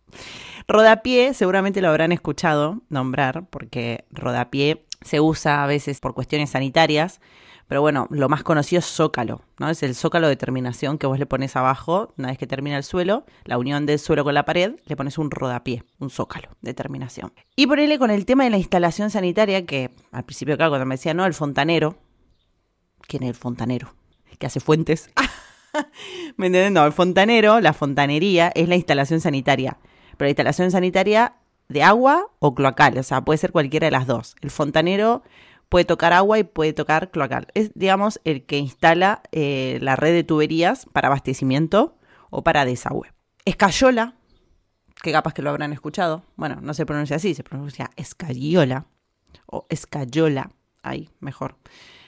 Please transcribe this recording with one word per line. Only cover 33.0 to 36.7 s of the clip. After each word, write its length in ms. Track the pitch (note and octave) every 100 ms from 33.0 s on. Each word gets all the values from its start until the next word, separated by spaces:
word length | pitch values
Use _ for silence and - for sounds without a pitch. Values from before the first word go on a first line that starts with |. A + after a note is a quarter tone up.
sea, 200 | C3 C3
puede 160 | C3 D#3
ser 140 | -
cualquiera 340 | E3+ C#3 D#3 D#3+
de 40 |
las 160 | C3+ B2+
dos. 300 | A#2+ - -
El 80 | C#3
fontanero 720 | - D3 D#3+ E3+ G3 A3 A#3+ _ - - _ -
puede 160 | F3+
tocar 280 | E3+ E3 E3+
agua 260 | F3 G3 G#3+
y 60 |
puede 280 | F#3 - D#3